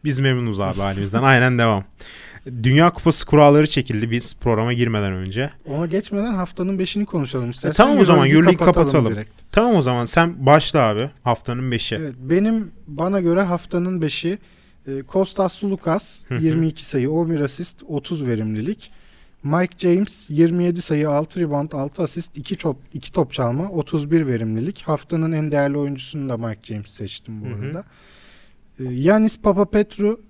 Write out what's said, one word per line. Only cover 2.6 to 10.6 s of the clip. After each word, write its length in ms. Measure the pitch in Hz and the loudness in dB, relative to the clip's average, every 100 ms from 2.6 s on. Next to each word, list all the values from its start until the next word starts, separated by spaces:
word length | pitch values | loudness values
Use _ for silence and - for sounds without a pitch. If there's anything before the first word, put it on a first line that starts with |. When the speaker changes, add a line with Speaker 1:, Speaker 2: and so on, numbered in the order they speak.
Speaker 1:
Dünya 300 | 120 139 170 | 2 6 4
Kupası 320 | 170 170 156 - | 4 0 2 4
kuralları 420 | 147 147 147 151 | 6 8 8 4
çekildi 440 | - 127 110 113 | 0 -2 -2 -2
biz 240 | 117 117 - | -4 -4 -6
programa 380 | 123 110 113 | -2 0 0
girmeden 400 | 120 120 107 101 | 0 0 0 -2
önce. 360 | 92 95 101 139 - - | -4 -6 -6 -6 -8 -10
Speaker 2:
Ona 200 | 143 170 | -6 -4
geçmeden 480 | 185 - 202 220 | -4 -4 -4 -4
haftanın 460 | 202 180 - 185 196 | -4 -6 -6 -4 -2
beşini 260 | 185 202 208 | -4 -4 -4
konuşalım 420 | 175 131 131 120 | -4 -4 -4 -6
Speaker 1:
E, 20 | |
Speaker 2:
istersen. 340 | 123 143 151 247 | -6 -4 2 4
Speaker 1:
tamam 140 | 294 | 6
o 60 | 190 | 6
zaman, 140 | 160 135 | 6 6
Speaker 2:
Euroleague'i 60 | 151 | 6
Speaker 1:
Euroleague'i 220 | 175 170 175 | 6 6 4
Speaker 2:
kapatalım 220 | 170 151 | 4 4
Speaker 1:
kapatalım. 240 | 143 113 107 | 4 2 -2
Speaker 2:
direkt. 160 | 107 - - | -8 -18 -2
Speaker 1:
Tamam 240 | 202 240 208 | 2 4 4
o 60 | |
zaman, 240 | 127 123 120 | 2 0 0
sen 400 | - 170 175 135 | 2 0 2 6
başla 340 | 151 | 6